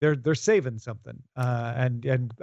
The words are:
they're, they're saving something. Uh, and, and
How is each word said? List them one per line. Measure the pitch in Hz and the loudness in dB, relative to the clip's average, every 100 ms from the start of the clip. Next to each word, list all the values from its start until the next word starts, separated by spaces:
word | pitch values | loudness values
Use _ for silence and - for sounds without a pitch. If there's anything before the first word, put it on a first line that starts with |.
they're, | 151 147 | 2 2
they're | 147 156 | 0 2
saving | - 214 131 110 | 4 2 2 -6
something. | - 110 120 - - - | -10 -12 -14 -18 -10 -4
Uh, | 127 120 117 123 | -2 0 -2 0
and, | 127 120 135 | 0 0 0
and | 131 123 113 | 0 -2 -2